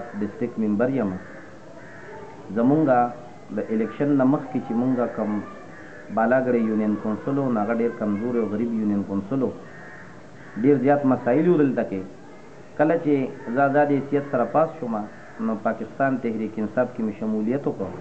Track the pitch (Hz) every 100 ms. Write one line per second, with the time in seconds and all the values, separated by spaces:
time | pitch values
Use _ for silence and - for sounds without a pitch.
0 | - 101 104 - 120 - 107 101 131 135
1 | 101 90 - - - - - - - -
2 | - - - - - 104 127 156 143 120
3 | 120 - - - - 104 - 110 110 -
4 | 143 139 127 147 - 127 - 113 131 123
5 | 113 - 107 104 95 - - - - -
6 | - 104 117 131 123 120 110 107 107 98
7 | 110 107 139 139 135 110 104 113 117 -
8 | 107 101 123 117 104 107 120 110 107 101
9 | 98 98 98 135 117 - - - - -
10 | - - - - - 104 135 139 131 143
11 | 131 123 127 139 170 160 139 117 - 95
12 | 92 - - - - - - - 156 170
13 | 147 139 117 - 113 123 139 143 143 139
14 | - 143 139 127 113 147 160 - 120 107
15 | 104 - - - 110 107 117 107 110 -
16 | 135 127 117 110 107 110 104 - 123 -
17 | 110 101 110 110 107 139 147 - 92 87